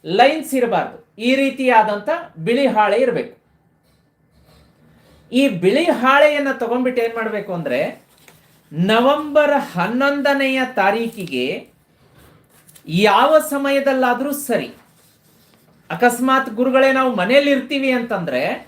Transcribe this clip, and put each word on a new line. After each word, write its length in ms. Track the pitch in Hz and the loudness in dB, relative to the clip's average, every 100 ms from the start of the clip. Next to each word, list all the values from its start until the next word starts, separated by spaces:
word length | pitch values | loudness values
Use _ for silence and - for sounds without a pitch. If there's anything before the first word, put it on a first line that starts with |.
| 160 | -2
ಲೈನ್ಸ್ 480 | 190 262 320 - | 4 4 2 -4
ಇರಬಾರ್ದು, 520 | 269 240 180 - - _ - | -2 0 -2 -4 -12 _ -6
ಈ 160 | 233 | 0
ರೀತಿಯಾದಂಥ 720 | 269 277 262 254 226 214 202 208 330 240 160 | 2 0 0 4 4 4 -2 -4 -6 -8 -8
ಬಿಳಿ 280 | 165 240 269 | -2 0 2
ಹಾಳೆ 340 | 214 208 208 | 2 2 2
ಇರಬೇಕು. 380 | 254 156 117 - _ _ _ _ _ _ _ _ _ _ _ _ _ _ _ _ _ _ _ | 0 -2 -8 -14 _ _ _ _ _ _ _ _ _ _ _ _ _ _ _ _ _ _ _
ಈ 160 | 247 277 | 0 0
ಬಿಳಿ 360 | 175 180 262 | 2 0 2
ಹಾಳೆಯನ್ನ 680 | 339 233 254 277 302 294 277 | 0 0 2 4 4 2 -4
ತಗೊಂಡ್ಬಿಟ್ಟು 500 | 262 233 247 254 240 | -4 -4 -2 -2 -2
ಏನ್ 120 | 226 | -4
ಮಾಡ್ಬೇಕು 380 | 233 220 208 190 | -4 -6 -6 -8
ಅಂದ್ರೆ, 540 | 175 143 123 196 - _ _ - _ _ _ _ | -8 -4 -4 -4 -8 _ _ -20 _ _ _ _
ನವೆಂಬರ್ 800 | 147 185 226 254 294 302 294 294 277 - | -4 2 4 4 0 2 2 4 0 -2
ಹನ್ನೊಂದನೆಯ 920 | 175 185 247 277 285 277 277 269 262 254 | -4 -2 0 0 0 0 0 0 -2 -2
ತಾರೀಕಿಗೆ 720 | - 196 220 233 220 165 131 131 214 - _ _ _ _ _ - _ _ _ _ _ - 170 | 0 0 0 -4 -8 -8 -4 -4 -6 -14 _ _ _ _ _ -20 _ _ _ _ _ -6 0
ಯಾವ 380 | 208 202 277 311 302 | 2 4 4 4 2
ಸಮಯದಲ್ಲಾದ್ರೂ 800 | 277 277 277 269 262 254 247 269 277 - | -4 0 0 0 0 0 -2 -4 -6 -4
ಸರಿ, 220 | 208 131 - _ _ _ _ _ _ _ _ _ _ _ | -4 -4 -16 _ _ _ _ _ _ _ _ _ _ _
ಅಕಸ್ಮಾತ್ 600 | 165 240 240 262 269 269 | 0 0 0 0 0 -2
ಗುರುಗಳೇ 340 | 214 254 262 269 | -2 0 4 4
ನಾವು 180 | 269 262 | 2 0
ಮನೇಲಿ 360 | 208 185 269 285 | 0 2 2 4
ಇರ್ತೀವಿ 400 | 269 - 277 269 | 0 -2 -4 -2
ಅಂತಂದ್ರೆ 500 | 247 233 196 165 127 160 254 | -2 -4 -6 -4 -4 -4 -6